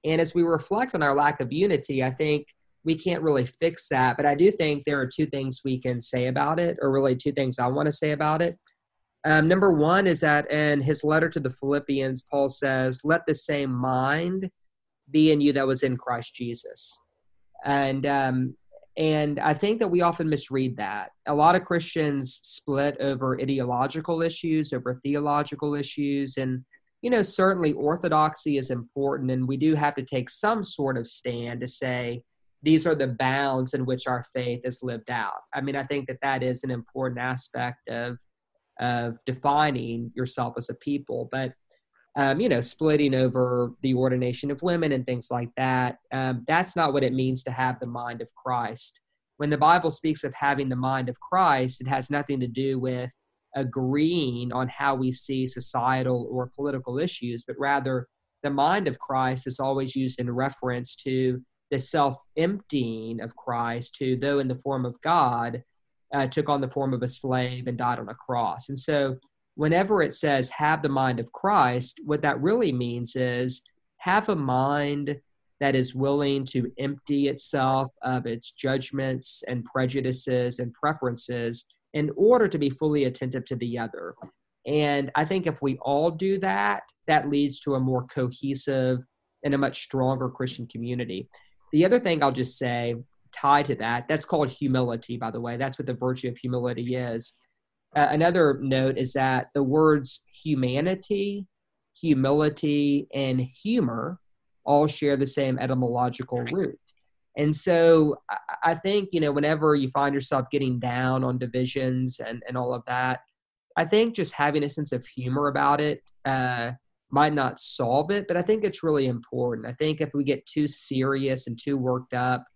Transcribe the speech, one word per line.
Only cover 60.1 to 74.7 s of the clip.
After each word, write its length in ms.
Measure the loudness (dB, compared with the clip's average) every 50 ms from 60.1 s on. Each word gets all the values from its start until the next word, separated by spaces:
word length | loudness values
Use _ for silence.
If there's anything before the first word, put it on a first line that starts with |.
| -2 -4
in 80 | -4 -2
reference 680 | -2 -2 -2 -2 -4 -4 -4 -4 -4 -4 -4 -8 -10
to 440 | -8 -4 -2 0 2 2 2 0 -2 -6 _ _ _ _ _
the 80 | -4 -2
self-emptying 1400 | -2 0 2 2 2 2 2 -4 _ _ _ 0 0 0 0 -4 _ _ -2 -2 -2 -2 -4 -6 -6 -8 -8 -8
of 160 | -8 -10 -12
Christ, 600 | -12 -8 -6 -4 -2 -2 -2 -4 -4 -6 -10 -8 -4
who, 160 | -2 -2 0
though 240 | 0 0 0 2 2
in 80 | 0 0
the 120 | -4 -4 _
form 200 | -4 -2 -2 -2
of 160 | -4 -6 _
God, 600 | 0 2 4 4 4 4 2 0 -2 -4 -6 -8 -12 _ _ _ _ _ _ _ _ _
uh, 140 | -2 -2 -2
took 220 | 0 0 -2 0 0
on 120 | 0 0
the 100 | 0 -4
form 240 | -2 -2 -2 0 -2
of 80 | -2
a 60 | -2 -4
slave 600 | -6 -6 -2 -2 0 0 0 -2 -4 -6 -6 -6
and 100 | -4 -2
died 220 | -2 -2 -2 -2
on 80 | -6 -12
a 60 | -12
cross. 540 | -14 -8 -4 -2 0 0 -2 -2 -6 -8 -10
And 80 | -8 -6
so 400 | -2 0 0 2 2 0 -2 -6 _ _ _ _ _ _ _
whenever 480 | 0 2 4 4 4 4 4 4 2
it 120 | 2 2 0
says, 360 | -2 0 2 2 2 2 -2
"Have 320 | -2 0 2 2 2 2
the 60 | 0 0
mind 300 | 2 2 2 2 0 -2
of 140 | -6 -8
Christ," 680 | -8 -4 0 2 4 6 4 4 2 0 -4 -6 -10 -10 -4
what 180 | -2 -2 0
that 180 | 2 0 0 2
really 300 | 2 2 2 2 2 0
means 460 | 0 0 -2 -4 -4 -6 -6 -6 -4
is 460 | -2 -2 0 0 -2 -2 -2 -4 -6 _ _ _ _ _ _ _
have 320 | _ -2 2 2 2 2 2
a 80 | -2
mind 840 | 0 0 0 2 2 2 2